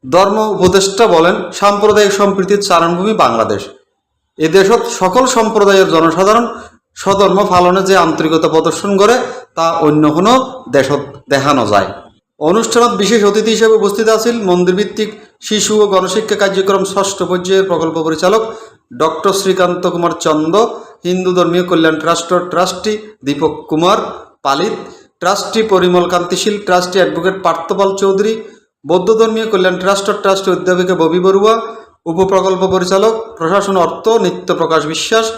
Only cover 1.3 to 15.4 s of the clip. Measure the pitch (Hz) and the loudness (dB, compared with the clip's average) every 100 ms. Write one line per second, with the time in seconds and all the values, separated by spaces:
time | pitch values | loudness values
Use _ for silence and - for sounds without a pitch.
1.3 | 214 - - 202 202 214 208 202 196 202 | 0 -6 0 0 2 2 4 2 2 0
2.3 | 190 180 202 - 175 170 175 202 214 135 | 0 0 -2 2 2 2 0 -2 0 0
3.3 | 113 104 98 - - _ _ _ _ _ | 0 -2 -4 -8 -20 _ _ _ _ _
4.3 | - 156 185 190 226 - - 185 240 262 | -4 2 4 4 2 0 -2 0 2 2
5.3 | 233 214 214 202 196 175 160 160 160 196 | 0 0 2 4 4 4 2 2 2 2
6.3 | 226 240 - - _ _ - 190 196 196 | 2 0 -8 -18 _ _ -6 -2 2 2
7.3 | 190 202 180 180 190 190 190 165 156 160 | 2 2 2 4 2 2 2 2 0 0
8.3 | 160 160 160 160 156 202 196 208 247 - | 0 2 0 0 -4 -2 2 2 2 -2
9.3 | - - - 165 160 151 151 151 156 202 | -12 -12 -4 -2 0 2 2 2 2 2
10.3 | 262 262 - - 139 127 143 - - - | 2 0 -12 -2 0 0 -2 -4 -16 -4
11.3 | 139 139 135 107 101 95 - - _ _ | -2 0 0 2 0 0 -10 -20 _ _
12.3 | _ 151 202 226 247 233 190 190 226 202 | _ 0 0 0 2 2 0 0 2 2
13.3 | 208 214 208 220 220 196 - 220 220 233 | 2 0 2 4 4 2 0 0 2 0
14.3 | 233 190 180 180 180 208 - 214 - - | -2 0 2 2 0 -4 -4 -6 -8 -20
15.3 | _ | _